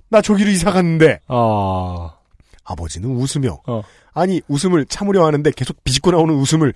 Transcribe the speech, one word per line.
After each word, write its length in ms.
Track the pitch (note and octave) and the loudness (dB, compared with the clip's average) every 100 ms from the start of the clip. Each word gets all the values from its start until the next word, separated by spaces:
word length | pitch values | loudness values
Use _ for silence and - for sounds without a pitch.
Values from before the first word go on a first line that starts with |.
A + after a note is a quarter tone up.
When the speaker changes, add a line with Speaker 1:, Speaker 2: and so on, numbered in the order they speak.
| _ | _
Speaker 1:
"나 120 | G#3+ | 0
저기로 280 | G#3 G3+ G#3 | 2 2 2
이사 200 | F#3+ E3+ | 2 0
갔는데." 480 | F#3 E3+ E3 D#3 A2+ - | 0 0 4 4 4 -4
Speaker 2:
어. 840 | B2+ A2+ G#2+ F#2+ F#2 F2+ F2 E2 - _ _ _ - - | 0 2 0 -2 -2 -6 -8 -12 -16 _ _ _ -20 -14
Speaker 1:
아버지는 440 | F2+ E2 E2 A2+ | -10 -10 -8 -6
웃으며, 500 | B2 C3+ D3+ C3 D2+ - | -4 -4 -2 -4 -4 -8
Speaker 2:
어. 140 | A2+ G2 _ _ | -8 -8 _ _
Speaker 1:
아니, 280 | D3 F#3 F3 - | -2 -2 -2 -2
웃음을 380 | C#3+ F#3+ F3 C3 | -2 0 0 -2
참으려 400 | - G3+ G3 D#3+ | -6 0 2 2
하는데 260 | C#3+ D3+ | 2 0
계속 320 | - B2+ - | -2 -8 -8
비집고 280 | - C3 F3+ | -4 -2 2
나오는 220 | F3 D#3+ | 2 2
웃음을 400 | D3 C3+ D#3+ C#3+ | 0 0 0 0